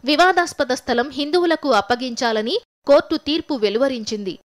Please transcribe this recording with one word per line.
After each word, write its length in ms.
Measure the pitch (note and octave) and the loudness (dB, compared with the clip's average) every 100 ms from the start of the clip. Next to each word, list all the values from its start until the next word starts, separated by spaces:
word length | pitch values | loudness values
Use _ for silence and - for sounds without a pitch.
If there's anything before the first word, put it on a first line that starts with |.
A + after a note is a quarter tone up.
| A#3+ | 0
వివాదాస్పద 680 | D4 F4+ F#4 E4+ - C4+ | 4 4 4 -2 -4 -4
స్థలం 360 | B3+ - A#3+ C4+ | -4 -2 -2 -2
హిందువులకు 600 | C4 D4 F4 F4 D#4+ D4 | -4 -2 0 0 0 2
అప్పగించాలని 880 | A3 G3 A#3+ B3+ A#3 A#3+ A3 A3 G4 _ _ - | 0 2 -4 -4 -4 -2 -2 -2 -4 _ _ 4
కోర్టు 280 | C#4+ D4+ D#4+ | 4 4 -4
తీర్పు 380 | - D#4+ - | -2 -4 -4
వెలువరించింది. 880 | C#4+ G#3 G#3 C4+ B3+ G#3 G#3+ G3 D#3 | -2 0 2 0 -2 -6 -6 -8 -10